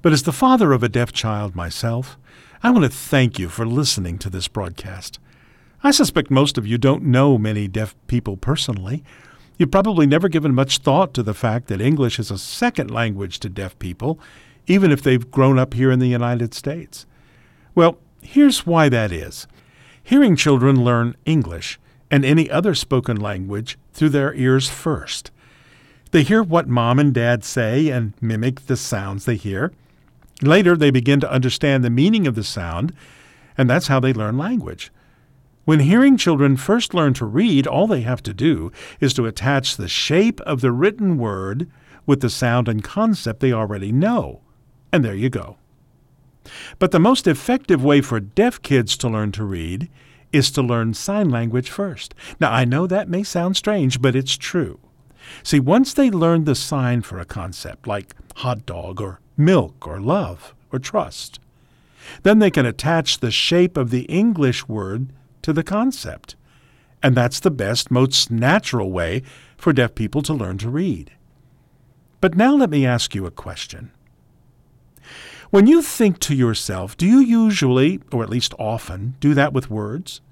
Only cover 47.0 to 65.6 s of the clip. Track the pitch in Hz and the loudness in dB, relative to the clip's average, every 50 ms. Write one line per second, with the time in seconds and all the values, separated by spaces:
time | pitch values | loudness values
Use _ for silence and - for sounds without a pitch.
47 | 170 226 262 254 - 185 147 - - - 247 254 - - 180 143 127 147 143 143 | 4 4 4 4 2 0 0 0 0 -2 -2 -2 2 0 0 2 4 4 4 4
48 | - - 120 110 101 104 _ 180 220 247 - - - - 139 127 117 - - - | 4 2 -4 -6 -6 -4 _ 0 0 0 0 -6 -4 0 0 0 2 0 -4 -4
49 | - 120 110 107 107 104 95 104 110 98 95 85 82 82 90 107 165 - _ _ | -4 -4 -2 -2 -4 -4 -6 -6 -8 -6 -6 -8 -8 -8 -8 -8 -8 -10 _ _
50 | _ _ _ _ _ _ - 143 127 - - 147 131 120 120 117 113 113 107 - | _ _ _ _ _ _ 0 0 0 0 -2 -2 -2 0 0 -2 -2 -2 -4 -4
51 | - - 196 214 202 160 123 117 117 117 113 123 123 - - - 202 190 143 - | -6 -4 -2 0 0 0 0 -2 -2 -2 -4 -4 -6 -6 -8 -8 -8 -8 -8 -12
52 | - - - - - - - - 170 120 113 123 131 120 127 151 180 180 185 202 | -16 -18 -20 -20 -20 -20 -4 -2 -2 0 2 2 2 2 0 0 0 0 -2 -2
53 | 202 175 170 185 202 - - 175 170 185 190 - - 208 214 196 147 131 123 123 | -2 -4 -4 -6 -6 -4 -4 -2 -2 -2 -4 -2 -2 -2 -2 0 0 -2 -2 0
54 | 131 135 123 131 131 131 - - - - - 175 139 90 - - _ _ _ _ | 0 0 0 0 -4 -4 -8 -8 -8 -6 -4 -4 -4 -4 -8 -16 _ _ _ _
55 | _ _ _ _ - - - - - - - 143 127 135 185 240 269 - - - | _ _ _ _ -20 -20 -20 -16 -6 0 0 2 4 4 4 4 4 2 2 2
56 | 277 247 202 170 165 165 170 165 156 147 131 - - - 156 139 127 123 120 117 | 2 2 2 2 2 2 2 2 2 0 0 -2 -2 -6 -4 -2 0 0 0 -2
57 | 107 - 92 90 85 - - - 85 90 87 - - - - _ - 113 104 101 | -4 -6 -12 -14 -12 -12 -12 -12 -10 -12 -14 -14 -16 -16 -16 _ -8 -8 -8 -8
58 | - _ - - - _ - - - 127 120 104 - - 85 85 87 87 92 90 | -8 _ -20 -20 -20 _ -16 -8 -6 -6 -6 -6 -8 -12 -12 -10 -10 -12 -10 -10
59 | 107 95 90 _ _ _ _ - 147 170 190 156 95 76 - - - 76 78 95 | -10 -10 -12 _ _ _ _ 2 4 4 4 4 2 0 -8 -16 -14 -12 -12 -8
60 | 98 123 170 202 165 - 87 80 - - - _ _ _ - 127 131 - - 214 | -4 -2 -2 -2 -2 -6 -10 -14 -18 -20 -20 _ _ _ -10 -8 -8 -4 -4 -4
61 | 165 - - - - - - - _ _ _ _ _ _ _ _ _ _ _ _ | -4 -4 -12 -16 -18 -18 -18 -20 _ _ _ _ _ _ _ _ _ _ _ _
62 | - - - - - 190 214 220 208 190 - 151 131 120 - - - 151 170 165 | -20 -20 -20 0 2 4 6 6 6 4 4 2 0 0 -2 -4 -2 0 0 0
63 | 160 - - - - - - - - - 170 175 180 180 - 147 131 110 123 123 | 0 -2 -4 -4 -4 -2 -2 -2 0 2 4 4 2 2 2 -2 -2 0 -2 -4
64 | 127 - 156 180 214 233 208 165 143 127 117 - - - 110 107 98 95 101 120 | -4 -2 0 2 2 2 2 2 0 0 0 -2 -6 -8 -8 -6 -6 -6 -6 -8
65 | 135 131 - - _ _ _ _ - - 151 160 | -8 -10 -12 -20 _ _ _ _ -6 -4 -2 -2